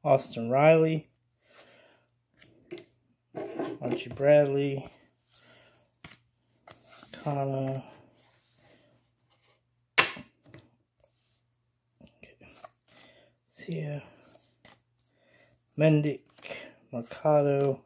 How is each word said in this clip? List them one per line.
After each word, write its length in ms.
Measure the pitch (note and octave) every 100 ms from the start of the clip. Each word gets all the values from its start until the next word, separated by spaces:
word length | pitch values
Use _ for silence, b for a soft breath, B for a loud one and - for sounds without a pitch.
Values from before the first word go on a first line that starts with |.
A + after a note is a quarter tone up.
Austin 460 | D#3 C3+ - - A#2
Riley, 580 | C3 D#3 E3 D#3+ D#3+ - _ _ _ b b b b b b b _ _ _ - _ _ - - _ _ _ _ - - - - -
Archie 280 | B2+ A#2+ A#2+
Bradley, 800 | - C#3 D3 C#3+ C#3 C#3+ C#3 - B B _ _ b b b b b b _ - - _ _ _ _ - - - - -
Kana, 720 | - D3+ C#3+ C3+ C3+ C3+ C3+ - b b b b b b b b b b b _ _ _ _ _ _ _ _ _ -
okay. 240 | - - - _ _ - _ _ _ _ _ _ _ _ _ _ _ _ _ _ - _ - _ - - - _ _ b b b b b _
Sia, 540 | - - E3 D3+ D3 B B B B B _ - - _ _ _ _ _ _ _ _ _ -
Mendick, 440 | D#3 D3+ D3 C3+ _ - B B B B _
Mercado. 880 | A#2+ A#2+ - D#3 D3 C#3+ C#3 C#3 C3